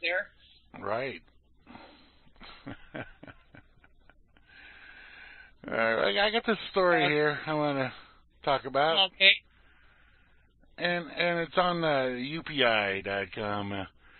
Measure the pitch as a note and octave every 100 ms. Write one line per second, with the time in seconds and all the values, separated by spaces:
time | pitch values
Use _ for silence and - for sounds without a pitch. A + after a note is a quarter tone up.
0 | E3+ F#3 - - - - - - G2 A2+
1 | C3+ G2+ - _ _ _ - - - -
2 | - _ - - - - C#3 - - C3+
3 | - - - - _ - - _ - _
4 | - _ _ _ - - - - - -
5 | - - - - - - - A#2 A2+ A2+
6 | G3+ G3+ G#3+ A3+ A#3 G3+ - G3 F3+ E3
7 | D#3 D3 D3+ C#3 D#3+ D3+ D3 C#3 B2+ -
8 | - - _ _ D3+ C3 C3 C3 D#3 E3
9 | F#3+ - G3 - - _ _ _ - _
10 | _ _ _ _ _ _ _ - F3 F3
11 | D3 - F3 E3+ E3 F#3 F3+ F3 D#3+ C#3
12 | B2+ B2 C3+ D#3+ D#3 C#3+ A#2+ A2 G2+ G2
13 | G2 G2 F#2+ - G#2 G#2 G2+ G2+ F#2+ _
14 | -